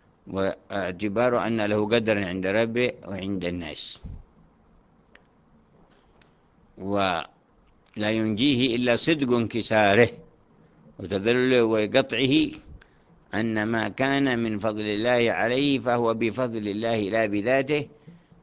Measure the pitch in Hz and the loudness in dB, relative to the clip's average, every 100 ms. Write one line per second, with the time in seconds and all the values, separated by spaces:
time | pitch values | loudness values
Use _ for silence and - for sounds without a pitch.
0 | _ _ - 92 95 - - 98 90 90 | _ _ -8 -2 -2 -4 -8 -6 -4 -4
1 | 104 101 123 120 101 113 104 107 107 117 | -4 0 2 2 0 0 0 0 2 2
2 | 110 101 95 92 92 104 117 117 123 - | 2 0 0 -2 0 2 0 0 -2 -4
3 | - 95 95 95 87 90 78 73 - - | -10 -8 -6 -4 -4 -6 -8 -10 -12 -14
4 | - - - - - _ _ _ _ _ | -14 -16 -18 -20 -20 _ _ _ _ _
5 | _ - _ _ _ _ _ _ _ _ | _ -20 _ _ _ _ _ _ _ _
6 | _ _ - _ _ _ _ - 95 101 | _ _ -20 _ _ _ _ -12 -4 0
7 | 95 85 - _ _ _ _ _ _ - | 2 0 -4 _ _ _ _ _ _ -4
8 | 104 113 110 104 143 123 131 120 123 117 | -2 0 0 2 2 2 2 2 0 2
9 | - 160 131 120 107 117 101 110 104 104 | 2 0 2 2 0 -4 0 4 6 6
10 | 117 - - _ _ _ _ _ - - | 6 2 -20 _ _ _ _ _ -20 -14
11 | 92 98 104 123 127 127 113 110 107 127 | -6 -2 0 2 4 4 4 2 2 0
12 | 135 113 131 151 151 - - - - _ | 0 0 2 2 2 -4 -18 -20 -20 _
13 | _ - _ 101 113 107 107 113 104 95 | _ -20 _ -4 -2 -2 -2 -2 -2 -2
14 | 135 139 139 120 113 107 110 107 107 104 | -2 0 0 0 -2 -2 -4 -2 -4 -2
15 | 117 123 117 87 110 127 143 135 120 120 | 2 2 2 2 0 2 2 0 0 0
16 | 117 113 113 104 127 113 104 104 113 113 | 0 0 -2 -2 -4 -4 -4 -4 -2 -2
17 | 98 110 110 101 107 135 131 151 147 - | 0 0 0 -2 0 0 0 -4 -4 -14
18 | - - _ - | -20 -20 _ -20